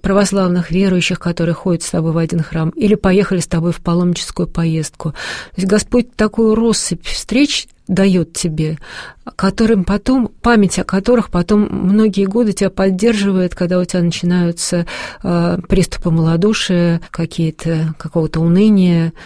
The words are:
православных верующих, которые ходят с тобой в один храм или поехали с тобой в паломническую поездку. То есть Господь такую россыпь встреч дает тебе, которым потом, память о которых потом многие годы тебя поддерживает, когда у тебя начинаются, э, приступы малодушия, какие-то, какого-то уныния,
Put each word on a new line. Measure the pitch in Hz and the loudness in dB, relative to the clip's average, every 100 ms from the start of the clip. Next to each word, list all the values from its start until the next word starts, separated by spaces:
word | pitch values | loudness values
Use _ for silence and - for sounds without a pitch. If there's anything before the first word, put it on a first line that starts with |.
православных | 190 196 196 196 185 180 165 | -2 0 2 0 0 0 0
верующих, | 175 196 185 170 180 | 0 2 2 0 -4
которые | 170 170 165 | -4 -2 -2
ходят | 165 190 165 | -2 -2 -2
с | - | -2
тобой | 170 160 | -4 -2
в | 160 | -2
один | 165 175 | -2 -2
храм | 156 165 160 | -4 -4 -4
или | - 220 208 | 0 0 2
поехали | 185 185 190 185 | 2 2 2 -2
с | - | -2
тобой | 170 170 | -2 -2
в | 165 | -2
паломническую | - 170 180 170 - - 175 | -2 0 0 -2 -4 -6 -4
поездку. | - 165 160 151 - 156 | -2 -2 -2 -4 -8 -8
То | - - - - - | -8 -10 -12 -10 -6
есть | 190 | 0
Господь | 208 - 247 240 - | 0 2 0 0 0
такую | 214 214 226 214 | -2 2 2 2
россыпь | 233 208 - 170 - | 2 0 -2 -6 -6
встреч | - - 233 285 - - _ - | -8 -2 0 2 0 -8 _ -4
дает | 185 196 185 165 | 0 2 2 0
тебе, | - 175 156 156 156 - - - - - | -4 -4 -2 -4 -4 -10 -18 -18 -20 -16
которым | - 196 - 220 220 | -4 -2 2 2 2
потом, | 180 202 226 262 226 - | 2 0 2 0 0 -2
память | 233 233 190 - | 2 4 4 0
о | |
которых | 180 190 196 247 - | -2 -2 2 2 2
потом | 175 175 208 208 | -2 2 2 2
многие | - 185 202 220 196 196 | 0 0 4 2 2 0
годы | 220 226 | 0 0
тебя | 196 196 | 0 -2
поддерживает, | 190 190 185 220 220 196 190 180 - | 0 0 2 0 2 0 0 0 -2
когда | 175 180 | -2 0
у | |
тебя | 180 180 | 0 0
начинаются, | 170 - 175 180 175 170 - 175 170 - - - | 0 0 0 2 0 -2 -4 -4 -4 -8 -14 -8
э, | 185 170 175 175 - | -2 0 0 -2 0
приступы | - 170 - 185 | 0 0 -2 0
малодушия, | 165 160 165 202 220 - 180 170 170 - | 2 2 2 2 0 0 0 2 0 -4
какие-то, | - 165 - 165 156 165 160 160 156 | -6 -6 -2 -4 -4 -4 -2 -2 -6
какого-то | 160 170 156 160 | -6 -2 -2 0
уныния, | 165 175 214 202 180 170 165 - | 2 4 4 4 4 2 0 -4